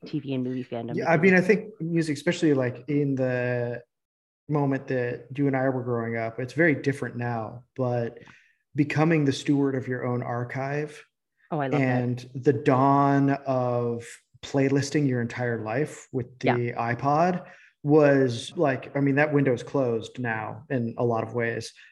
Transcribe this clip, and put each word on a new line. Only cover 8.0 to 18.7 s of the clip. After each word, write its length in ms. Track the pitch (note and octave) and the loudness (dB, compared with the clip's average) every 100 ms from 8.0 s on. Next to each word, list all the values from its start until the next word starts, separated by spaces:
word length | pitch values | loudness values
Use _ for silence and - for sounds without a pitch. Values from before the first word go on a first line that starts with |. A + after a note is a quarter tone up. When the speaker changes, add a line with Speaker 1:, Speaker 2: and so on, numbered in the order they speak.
| A#2 - - - _ _ _ | -4 -8 -20 -20 _ _ _
Speaker 2:
becoming 500 | C#3 D3 D3 D#3+ D#3+ | -2 0 2 4 4
the 80 | C#3 | 2
steward 420 | C3 - C#3+ C#3 | 0 0 2 2
of 140 | C3 B2+ | -2 -4
your 180 | B2+ B2 | -4 -2
own 160 | B2 | -4
archive 840 | - A#2+ A#2+ C3+ C3+ D3 D3+ - - _ _ _ _ | -4 -6 -6 -6 -4 -4 -6 -12 -20 _ _ _ _
Speaker 1:
Oh, 60 | D#3+ | -4
I 80 | C3+ | 0
love 140 | D3 | 2
that. 40 | C3 | 2
Speaker 2:
and 420 | B2+ B2 B2 - C3+ | 2 0 -4 -8 0
the 160 | C#3+ | 2
dawn 800 | A#2 - B2+ C#3 C#3 C#3 C#3 C#3 | 4 4 6 6 6 6 4 2
of 760 | C#3 C#3 C3 B2 A#2+ A#2+ A#2 - - _ _ | 0 -2 -2 0 0 -2 -4 -8 -18 _ _
playlisting 680 | - C#3+ C3+ C#3+ C#3 D#3 C#3 | -4 0 2 2 0 0 2
your 120 | B2 | 0
entire 440 | A#2 - B2 A2+ | -2 -4 -4 -2
life 420 | G#2+ A#2+ D3+ - - | -4 -4 -4 -8 -10
with 260 | C3 A#2+ - | -8 -8 -4
the 80 | B2+ | 0
Speaker 1:
Yeah. 480 | A#2+ A#2+ A#2+ A#2 | 0 -2 -4 -4
Speaker 2:
iPod 500 | A#2+ C#3 D3 F3 F3+ - - - _ | -2 0 2 2 0 -8 -20 -20 _
was 720 | D3 D#3 C#3+ C#3 C3 A#2 - F3 | 4 6 8 6 4 0 -8 -2
like, 400 | D3 | 0